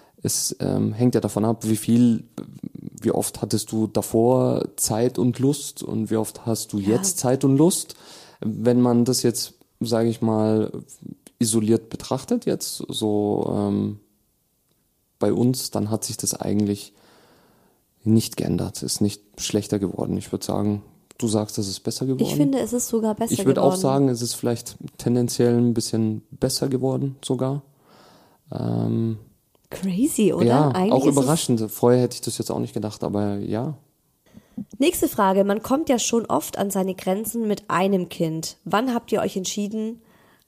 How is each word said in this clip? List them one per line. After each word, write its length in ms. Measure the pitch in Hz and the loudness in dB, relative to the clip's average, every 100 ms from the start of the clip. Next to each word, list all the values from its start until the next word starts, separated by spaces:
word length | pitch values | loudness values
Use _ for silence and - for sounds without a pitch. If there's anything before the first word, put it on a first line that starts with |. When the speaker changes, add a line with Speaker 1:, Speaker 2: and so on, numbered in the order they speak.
| _ _ - | _ _ -4
Speaker 1:
es, 300 | - - - | -2 -4 -4
ähm, 320 | 95 98 107 | -2 0 0
hängt 220 | 107 123 117 | 2 2 4
ja 40 | |
davon 240 | 107 104 | 0 0
ab, 220 | 110 113 110 | 0 0 0
wie 80 | 110 | -2
viel, 480 | - 117 123 113 - - - - - - - - | 2 6 6 4 -2 -14 -14 -14 -16 -14 -16 -4
wie 100 | 113 | -2
oft 300 | - - - | 0 -2 -4
hattest 320 | 104 107 - | -2 -2 -2
du 140 | 110 107 | -2 0
davor 760 | 110 - 113 120 127 127 123 - - | -2 0 2 4 4 2 0 -4 -4
Zeit 420 | - 110 123 123 | -2 0 0 2
und 180 | 123 117 | 0 2
Lust 440 | 135 147 - - | 0 0 -4 -12
und 280 | - 110 107 | -6 -4 -2
wie 40 | 110 | -2
oft 300 | 107 - - | -2 -6 -6
hast 260 | 110 - | -4 -4
du 80 | 104 | -4
Speaker 2:
Ja. 120 | 98 | 0
Speaker 1:
jetzt 260 | 113 - - | 0 0 -2
Zeit 260 | 123 131 | 0 2
und 140 | 139 135 | 4 6
Lust? 380 | 165 - - - - - - - | 4 2 -6 -16 -20 -20 -20 -10
Wenn 400 | 110 104 113 123 | -6 0 2 4
man 240 | 123 120 | 6 4
das 180 | 120 127 | 4 2
jetzt, 340 | 120 113 - - _ - | 0 -2 -6 -12 _ -8
sag 240 | 117 113 117 | -2 0 0
ich 160 | 113 | 0
mal, 500 | 113 110 110 110 107 - - - - - - - | 0 2 2 2 0 -4 -14 -20 -18 -18 -20 -4
isoliert 500 | 113 113 107 117 - | 0 2 4 2 0
betrachtet 560 | - - 131 - 240 - | -12 -6 -6 -2 -2 -2
jetzt, 400 | - - - - | -4 -6 -10 -8
so, 680 | - 107 104 104 104 78 | -4 0 0 0 0 0
ähm, 460 | 104 101 101 104 104 _ _ _ _ _ _ _ _ _ _ _ - | -2 0 0 -2 -6 _ _ _ _ _ _ _ _ _ _ _ -2
bei 140 | 104 | 0
uns, 380 | 104 123 127 - | 2 2 0 -4
dann 180 | 104 104 | -4 -2
hat 160 | 110 - | -4 -6
sich 100 | 113 | -6
das 180 | 101 - | -6 -4
eigentlich 540 | - 101 104 101 - _ _ _ _ _ _ _ _ _ _ _ 110 | -2 0 0 0 -6 _ _ _ _ _ _ _ _ _ _ _ 2
nicht 320 | 110 - - | 2 2 -4
geändert, 440 | - 87 92 - | -2 -2 -2 -6
ist 200 | 64 - | -8 -2
nicht 200 | 101 - _ - | -2 -2 _ -10
schlechter 360 | - 107 101 104 | -2 -2 0 -2
geworden. 380 | 95 - - 92 | -2 -4 -4 -4
Ich 160 | - | -4
würd 100 | 98 - | -8 -4
sagen, 380 | 98 104 104 - _ _ - | -2 0 -2 -6 _ _ -6
du 100 | 117 | 0
sagst, 300 | 107 107 - | 0 -2 -4
es 100 | 98 | -6
ist 140 | 92 | -6
besser 240 | - - 131 | -6 -4 -2
geworden. 180 | 131 - | 0 0
Speaker 2:
Ich 60 | 147 | 2
finde, 240 | 277 269 | 2 2
es 120 | 220 | -2
ist 160 | 240 - | -2 -2
sogar 260 | 226 220 | -2 -2
besser 200 | 208 226 | -2 -2
Speaker 1:
Ich 120 | - 190 | 0 2
würd 140 | - | 4
auch 40 | 139 | 4
Speaker 2:
geworden. 100 | 185 | 2
Speaker 1:
sagen, 260 | 151 135 135 | 2 4 2
es 140 | 117 | 2
ist 140 | 117 - | -4 -4
vielleicht 420 | 123 117 - - - _ | -2 -2 -6 -14 -16 _
tendenziell 600 | 120 123 120 - 120 120 | 0 2 0 2 4 6
ein 160 | 120 | 4
bisschen 480 | 113 - 113 110 110 - | 2 0 0 0 -2 -10
besser 380 | - 127 - 135 | -4 -2 0 -2
geworden 480 | 131 131 127 135 131 | 0 0 -2 -4 -6
sogar. 400 | - 127 131 143 - _ _ - - - _ _ _ | -4 -2 -2 -4 -8 _ _ -20 -20 -20 _ _ _
Ähm, 640 | - 117 117 113 113 113 110 - _ _ _ _ | -6 -2 -2 0 -2 -2 -4 -12 _ _ _ _
Speaker 2:
Crazy, 600 | - 190 180 285 - 196 | -8 -4 0 0 2 2
oder? 120 | - 117 | 4 4
Speaker 1:
ja, 220 | 127 151 | 6 4
Speaker 2:
Eigentlich 220 | 156 190 | 2 2
Speaker 1:
auch 120 | 135 139 | 4 4
Speaker 2:
ist 80 | 139 | 4
es 80 | |
Speaker 1:
überraschend. 480 | 135 165 - 117 107 | 4 2 2 0 0
Vorher 280 | - 120 123 | 2 4 6
hätte 100 | 123 | 4
ich 80 | - | -2
das 160 | - - | -8 -6
jetzt 140 | 110 | -6
auch 80 | - | -4
nicht 160 | 117 113 | -4 -4
gedacht, 280 | 107 - | -6 -6
aber 340 | - 101 104 101 | -4 -2 -2 -4
ja. 380 | 104 107 139 143 _ _ _ _ _ - _ - 208 - | -4 -4 -4 -8 _ _ _ _ _ -20 _ -14 -14 -2
Speaker 2:
Nächste 300 | 294 - 320 | 0 2 -2
Frage. 360 | - 196 190 202 | 2 2 4 2
Man 180 | 208 | 0
kommt 260 | - 269 320 | 0 -2 2
ja 80 | 240 | 0
schon 300 | - 233 214 | 2 -2 0
oft 320 | 294 - - | -2 -2 -4
an 100 | 196 | -4
seine 240 | 196 190 | -2 -2
Grenzen 540 | 185 185 190 220 233 220 | -4 -2 -2 -2 -4 -2
mit 240 | 202 - | -2 -2
einem 360 | 165 196 190 175 | 0 2 0 -2
Kind. 500 | - 165 160 - - - | -4 -4 -2 -8 -10 -2
Wann 280 | 196 262 | 0 0
habt 180 | 214 - | -2 -2
ihr 80 | 208 | -2
euch 140 | 190 196 | -2 -4
entschieden, 680 | 180 - 202 220 220 226 _ _ _ _ | -6 -4 -4 -4 -6 -8 _ _ _ _